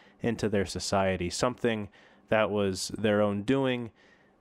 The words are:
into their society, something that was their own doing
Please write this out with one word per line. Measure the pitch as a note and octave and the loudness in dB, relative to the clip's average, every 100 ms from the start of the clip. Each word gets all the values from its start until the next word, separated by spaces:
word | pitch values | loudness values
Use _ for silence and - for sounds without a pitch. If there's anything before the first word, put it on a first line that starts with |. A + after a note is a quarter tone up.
| - _ | -20 _
into | A#2 A2 A2 | -4 -2 0
their | G2+ F#2+ | 0 -2
society, | F2+ - G2+ F#2+ F#2 F2 | -4 -2 0 2 0 -4
something | - B2+ A#2+ A#2+ A2 G2+ - - _ - | -2 -2 0 0 0 -4 -14 -20 _ 0
that | A2 G#2 | 2 2
was | G#2 G2 F#2+ - - | 2 0 -2 -6 -2
their | G#2+ G#2 | 2 4
own | G#2 G2+ | 2 0
doing | G2+ C3+ C3 B2 A#2 - - _ _ _ | 0 0 0 -2 -6 -14 -20 _ _ _